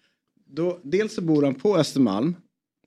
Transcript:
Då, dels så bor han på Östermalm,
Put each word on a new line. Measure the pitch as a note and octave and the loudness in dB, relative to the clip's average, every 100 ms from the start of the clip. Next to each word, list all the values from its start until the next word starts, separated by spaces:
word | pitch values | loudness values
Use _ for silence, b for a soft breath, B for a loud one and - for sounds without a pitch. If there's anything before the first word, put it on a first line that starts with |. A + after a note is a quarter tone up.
| _ _ _ _ _ | _ _ _ _ _
Då, | C#3 F3 F3 | -6 -6 -6
dels | C#3 F#3 G#3+ - | -4 -2 -2 -4
så | |
bor | E3 D3 | 0 2
han | C#3+ B2+ | 2 0
på | G#3 F#3 | 0 2
Östermalm, | - C3+ A#2 G2 D3+ F3 _ _ _ _ | 0 2 2 2 -2 -6 _ _ _ _